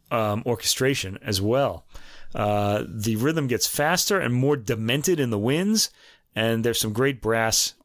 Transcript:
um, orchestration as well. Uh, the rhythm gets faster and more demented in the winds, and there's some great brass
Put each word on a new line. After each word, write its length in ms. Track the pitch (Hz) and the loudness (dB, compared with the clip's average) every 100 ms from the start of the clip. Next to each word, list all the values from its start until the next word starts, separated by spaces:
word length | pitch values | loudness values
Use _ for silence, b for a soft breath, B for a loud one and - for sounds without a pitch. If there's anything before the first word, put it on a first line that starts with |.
| - | -4
um, 340 | 117 107 104 123 | -2 0 -2 -2
orchestration 720 | 117 - - 135 135 95 98 | -2 -2 0 0 0 -4 -8
as 200 | 131 95 | -4 0
well. 440 | 101 127 131 82 - B B B B | 2 2 0 -4 -12 B B B B
Uh, 520 | - 104 104 101 104 - | -2 0 2 2 0 -2
the 300 | 107 104 110 | -4 -2 0
rhythm 300 | 135 165 135 | 0 0 0
gets 200 | 113 - | 0 -2
faster 500 | - 147 175 - 202 | 0 2 2 2 0
and 160 | 120 | 0
more 220 | 123 135 147 | 2 2 2
demented 640 | 107 113 110 135 147 170 | -2 -2 0 0 2 0
in 120 | 127 | 0
the 80 | 104 | 0
winds, 500 | 110 151 196 220 - B B B B | 0 2 2 2 0 B B B B
and 300 | - 113 113 | -2 0 2
there's 160 | 117 113 | 0 0
some 140 | 110 | -2
great 280 | 107 139 131 | 0 0 0
brass 520 | 110 113 113 - - - | 0 2 2 2 0 -6